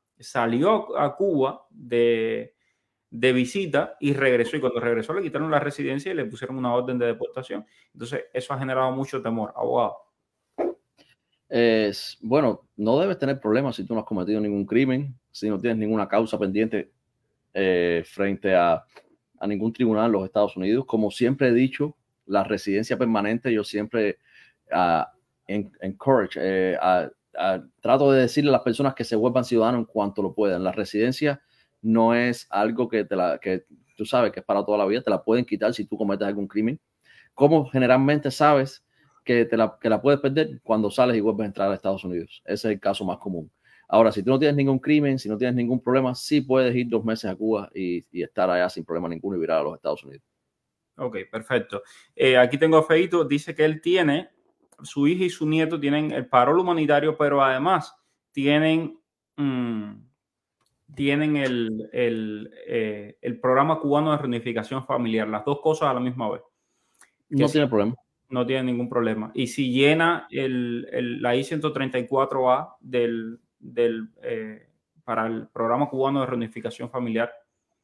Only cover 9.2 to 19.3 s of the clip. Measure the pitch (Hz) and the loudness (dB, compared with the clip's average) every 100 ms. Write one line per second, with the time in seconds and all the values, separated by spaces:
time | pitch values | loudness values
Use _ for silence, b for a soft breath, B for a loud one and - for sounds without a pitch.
9.2 | 117 113 104 - 117 123 110 - _ _ | -4 -4 -4 -4 -2 0 0 -4 _ _
10.2 | _ _ _ - 349 - _ _ b b | _ _ _ -8 -6 -6 _ _ b b
11.2 | _ _ - 120 117 110 107 101 - - | _ _ -4 2 4 4 2 -2 -10 -12
12.2 | 110 139 131 - _ - 107 135 196 185 | 0 2 2 -2 _ -4 0 2 0 -2
13.2 | 139 135 107 113 139 113 95 113 - 101 | -2 -2 0 0 0 -4 -6 -6 -4 -4
14.2 | 90 107 104 101 98 117 131 131 143 127 | -2 -2 -2 -2 0 2 2 0 -4 -10
15.2 | _ - 107 98 117 110 107 110 98 104 | _ -8 -4 -2 -2 -2 0 -2 0 0
16.2 | 110 107 98 101 113 104 - _ _ _ | 0 -2 -2 0 0 -2 -6 _ _ _
17.2 | _ _ _ 92 95 90 87 85 82 - | _ _ _ -2 2 2 2 0 -4 -4
18.2 | 98 92 98 92 87 80 - b b _ | -4 -2 2 4 4 2 -2 b b _
19.2 | _ | _